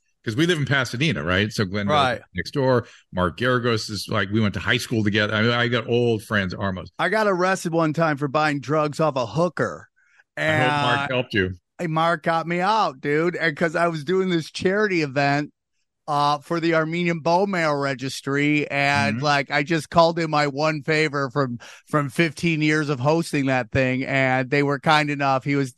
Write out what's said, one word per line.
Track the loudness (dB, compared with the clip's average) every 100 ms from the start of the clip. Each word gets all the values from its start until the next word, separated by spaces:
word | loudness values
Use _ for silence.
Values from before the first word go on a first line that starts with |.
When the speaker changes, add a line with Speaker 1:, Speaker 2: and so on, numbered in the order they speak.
| _ _ -6
Speaker 1:
'Cause | 0
we | 0
live | 2
in | 0
Pasadena, | 0 -2 -2 -2 -2
right? | 0 0 0
So | -2
Glendale | -2 -2 0 2
Speaker 2:
Right. | 2 -2 -8 -10
Speaker 1:
next | -6
door. | -2 2 2 0 -12 -10
Mark | -2 -2 0
Garagos | 0 0 2 -2 -2
is, | -8 -4
like, | -2 0
we | 0
went | 0 0
to |
high | -2 -2
school | 0 -2 0
together. | 2 0
I | 2
mean, | 2
I | 2 0
got | 0 0
old | 0 2 0 0
friends, | -2 -2
Armos. | -4 -6 -6 -10 -4
Speaker 2:
I | -2
got | 0 2
arrested | 2 0 0 -2
one | 0 0
time | 2 0 0
for | -2
buying | 0 0 -2
drugs | -2 0 0 0
off | 0 0
a | -2
hooker. | 0 -2 0 -4 -6 -16 _ _ _ _ -4
Speaker 1:
I |
hope | 0 2 2 2
Mark | 0 0
Speaker 2:
And | -2
Speaker 1:
helped | -4 -2
you. | 0 0 -4 _ -8
Speaker 2:
Hey, | -4
Mark | 0 0 0
got | 0 -2 0
me | -2
out, | 0 2 0 -2
dude. | -2 0 0 0
And | -2 0
'cause | -2 2
I | 0
was | 0
doing | -2 0 0
this | 0 -2
charity | -4 -2 0 0 0
event, | 0 0 2 2 -2 _ _ _ _ _ -4
uh, | 0 2 0
for | -2 -2
the | 2
Armenian | 2 0 -2 -2 -2
Bone | 2 2 2
Marrow | 0 0 0
Registry. | -2 -4 -6 -8 -4 0 2 0 0
And, | 0 2 2 2 0
Speaker 1:
Mm-hmm. |
Speaker 2:
like, | 0 0 0
I | -2
just | 0 -2 0
called | 4 4 4
in | 0
my | 0 0
one | 0 -2 -2
favor | -2 0 0 -2 -2
from, | 0 -2 -2 -12 -20 -4
from | -2 -2
fifteen | 0 0 0 -2 2
years | 2 2 0
of | 0
hosting | 2 2 0 0 0
that | 0 0
thing. | 0 0 0
And | -2 0 2 2 2
they | 2
were | 2 0
kind | 2 2 2
enough. | 0 0 0 0
He | -2
was | -2